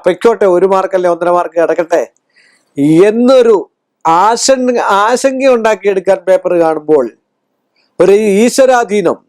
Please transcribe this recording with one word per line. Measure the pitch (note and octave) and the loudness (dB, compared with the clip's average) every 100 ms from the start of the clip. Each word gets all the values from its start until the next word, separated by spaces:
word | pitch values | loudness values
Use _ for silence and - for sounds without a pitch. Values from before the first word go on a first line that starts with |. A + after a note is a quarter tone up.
| F#3 | -2
പൊയ്ക്കോട്ടെ, | F3 A#3 A3 G3+ F3 | -2 -2 0 0 0
ഒരു | F#3+ | 0
മാർക്കല്ലേ | F#3+ F#3 F#3 F3+ | 0 -2 -2 -2
ഒന്നര | E3+ F3 F3 | -2 -2 -2
മാർക്ക് | E3+ E3+ | -2 -2
കിടക്കട്ടെ | D#3+ E3 E3 E3 A#2 _ _ _ _ _ _ - C#3+ D#3+ G3+ | -2 -2 -2 -2 -4 _ _ _ _ _ _ -4 0 4 2
എന്നൊരു | A3+ B3 C4 A#3 G3 - _ _ _ D#3+ E3 | 2 2 2 2 0 -2 _ _ _ -2 0
ആശങ്ക, | G3+ A#3 - C4+ B3 A#3+ - G3 | 0 0 -2 0 0 -2 -2 0
ആശങ്ക | G#3+ B3 C4+ C4 C4+ A#3+ | 0 0 -2 0 0 0
ഉണ്ടാക്കിയെടുക്കാൻ | A3 G#3+ G3+ G3 F#3 F#3 F3+ | 0 -2 -2 -2 -2 -2 0
പേപ്പർ | F#3 F3+ F3 | -2 0 0
കാണുമ്പോൾ | E3 D#3 D3+ D3+ A#2+ - _ _ _ _ _ _ _ - | 0 -2 0 0 0 -8 _ _ _ _ _ _ _ -2
ഒരു | F3+ G3+ G#3+ G3 | 2 2 2 2
ഈശ്വരാധീനം. | A#3+ B3+ C4 B3 A3 G#3 E3+ A#2 | 0 2 0 0 0 -2 -2 -4